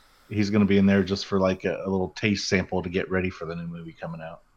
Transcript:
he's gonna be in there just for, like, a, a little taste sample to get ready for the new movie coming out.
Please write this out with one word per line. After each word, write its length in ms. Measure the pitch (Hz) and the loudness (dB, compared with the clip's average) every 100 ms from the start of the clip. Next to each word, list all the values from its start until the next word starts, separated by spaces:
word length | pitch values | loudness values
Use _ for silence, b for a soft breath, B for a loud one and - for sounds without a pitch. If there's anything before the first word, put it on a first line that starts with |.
| b b _ | b b _
he's 220 | 107 101 | -2 2
gonna 140 | 107 98 | 4 4
be 120 | 101 | 6
in 80 | 98 | 6
there 160 | 98 | 4
just 240 | 90 98 - | 2 -2 -2
for, 140 | 98 | 2
like, 240 | 95 92 | 2 2
a, 180 | 98 - | -2 -4
a 60 | 95 | -2
little 200 | 95 90 | -2 -2
taste 380 | - 110 101 - | -2 0 0 0
sample 320 | 98 90 92 | 0 0 -2
to 60 | 87 | -2
get 220 | 90 - | -2 0
ready 200 | 92 92 | -2 -2
for 140 | - | -6
the 120 | 82 85 | -8 -8
new 100 | 85 | -8
movie 260 | 85 82 | -10 -14
coming 280 | 80 82 82 | -12 -12 -10
out. 220 | 80 - _ | -12 -14 _